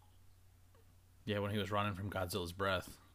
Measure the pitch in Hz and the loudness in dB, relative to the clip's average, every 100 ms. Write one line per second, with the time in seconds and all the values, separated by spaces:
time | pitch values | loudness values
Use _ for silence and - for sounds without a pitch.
0 | - - - - - - - - - - | -20 -20 -20 -20 -20 -20 -20 -20 -20 -20
1 | - - - 104 101 104 95 101 104 92 | -20 -12 -2 0 0 0 2 2 2 0
2 | 101 95 90 98 87 90 98 92 - - | -2 -2 -2 -2 -4 0 2 2 -2 -12
3 | - | -20